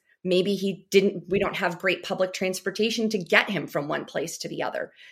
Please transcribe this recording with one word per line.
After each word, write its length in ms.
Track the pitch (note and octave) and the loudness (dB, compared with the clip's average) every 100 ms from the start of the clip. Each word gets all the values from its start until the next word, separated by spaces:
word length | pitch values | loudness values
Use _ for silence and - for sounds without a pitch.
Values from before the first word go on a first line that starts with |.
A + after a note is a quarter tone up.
| _ _ | _ _
maybe 320 | F#3 F3+ F#3+ | 0 2 2
he 320 | G3 G3 F#3+ - | 0 -2 -4 2
didn't, 340 | G3 G3 F#3 D#3 | 4 4 0 -2
we 100 | G3+ | 0
don't 180 | F#3+ D#3+ | 0 0
have 220 | F#3 E3+ | -2 0
great 240 | F#3+ F3 | 0 -2
public 320 | - F#3 F#3 | -2 -2 0
transportation 760 | - F#3 F#3 - F3 A3 A3+ A3 | 0 -2 -2 -6 0 0 0 0
to 100 | A3 | -2
get 300 | E3 G#3 A#3+ | 4 4 4
him 180 | F#3+ D3 | -2 -2
from 220 | D#3+ D3 | -4 -2
one 160 | D3+ | -4
place 320 | - - - - | -4 -6 -6 -6
to 100 | - | -8
the 140 | - | -4
other. 300 | - - - - - | -4 -4 -8 -10 -20